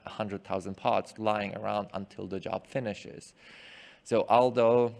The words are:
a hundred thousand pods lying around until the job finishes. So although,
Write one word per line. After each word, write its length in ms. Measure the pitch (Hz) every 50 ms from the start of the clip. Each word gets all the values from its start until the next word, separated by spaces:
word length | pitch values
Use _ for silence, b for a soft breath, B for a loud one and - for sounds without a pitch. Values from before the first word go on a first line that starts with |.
| - -
a 20 |
hundred 340 | - - 110 101 101 95 -
thousand 340 | - 95 95 90 98 95 -
pods 360 | - 127 110 101 104 - - -
lying 360 | 107 107 107 107 101 98 -
around 340 | 104 107 104 104 104 101 - -
until 320 | 98 98 - - - 98
the 140 | 92 95 95
job 260 | - 92 92 95 -
finishes. 680 | - - 139 123 107 98 - - - - - - - _ B B B B B B B B B B B B B B
So 220 | - 117 107 - -
although, 680 | 107 120 127 127 120 123 117 113 120 120 120 120 113 -